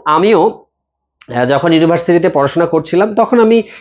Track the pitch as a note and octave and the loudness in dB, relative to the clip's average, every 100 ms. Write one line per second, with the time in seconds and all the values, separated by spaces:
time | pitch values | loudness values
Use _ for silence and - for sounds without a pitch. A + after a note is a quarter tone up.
0 | - D3+ G3 G#3 F3 - _ _ _ _ | -2 0 2 2 0 -2 _ _ _ _
1 | _ _ - B2 B2 C#3 E3+ D#3+ E3 E3+ | _ _ -10 -4 -2 0 0 0 2 0
2 | E3+ F3 F3+ D#3 C#3 E3+ E3+ D#3+ D#3 E3+ | 0 0 0 0 -2 -2 -2 -2 -2 -2
3 | G#3+ G#3+ A3+ A#3+ A3+ A3+ G#3 - | -2 -2 0 2 2 2 -2 -14